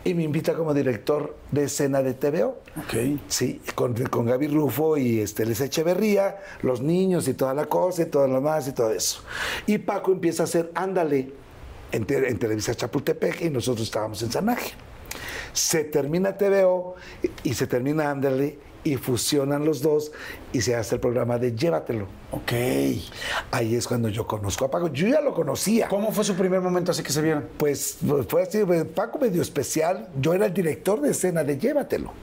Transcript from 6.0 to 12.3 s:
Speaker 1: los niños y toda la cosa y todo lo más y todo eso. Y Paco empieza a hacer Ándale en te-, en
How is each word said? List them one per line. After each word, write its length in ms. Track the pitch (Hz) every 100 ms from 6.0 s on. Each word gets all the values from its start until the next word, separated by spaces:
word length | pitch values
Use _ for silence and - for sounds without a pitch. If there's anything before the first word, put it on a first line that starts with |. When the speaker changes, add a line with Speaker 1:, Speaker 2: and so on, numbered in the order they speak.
| 220 196 196 - - -
Speaker 1:
los 180 | 131 123
niños 460 | 139 175 190 175 135
y 80 |
toda 180 | 127 135
la 120 | 135 151
cosa 360 | 170 180 175
y 40 | 160
todo 220 | 147 139
lo 120 | 131
más 280 | 147 156 139
y 40 |
todo 200 | 131 110
eso. 300 | 98 - - - - - - -
Y 120 | 208
Paco 340 | - 202 185
empieza 320 | 185 165 165
a 0 |
hacer 260 | 165 170 165 -
Ándale 560 | 190 185 160 139 131 - - - - - -
en 140 | - 107
te-, 220 | 139
en 100 | 127